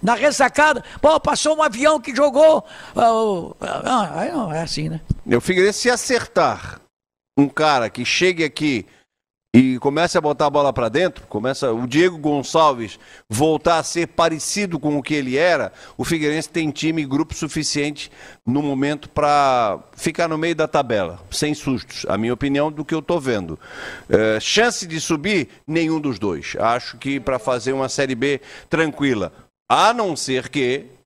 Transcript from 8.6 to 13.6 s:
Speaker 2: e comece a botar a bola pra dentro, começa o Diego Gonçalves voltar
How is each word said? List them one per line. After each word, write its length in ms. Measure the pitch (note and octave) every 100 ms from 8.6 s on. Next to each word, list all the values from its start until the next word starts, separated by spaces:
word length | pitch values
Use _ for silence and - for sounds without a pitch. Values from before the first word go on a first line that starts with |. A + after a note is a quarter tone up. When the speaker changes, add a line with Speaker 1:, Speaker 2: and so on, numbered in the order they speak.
| D3+ B2+ - _ _ _ _ _ _ A#2
Speaker 2:
e 240 | C3 B2+
comece 380 | C#3 D3 E3+ F3+
a 40 |
botar 260 | D3+ C#3+ D3+
a 20 |
bola 240 | C#3+ C#3+
pra 160 | B2+ A#2
dentro, 360 | B2+ F3+ - -
começa 440 | G#2+ A#2 C3+ C3+
o 160 | A2+ B2
Diego 300 | C3+ F3+ E3+
Gonçalves 800 | D3+ D3 B2 E3 D#3 B2+ A2 - - - _
voltar 500 | G#2+ D#3 D#3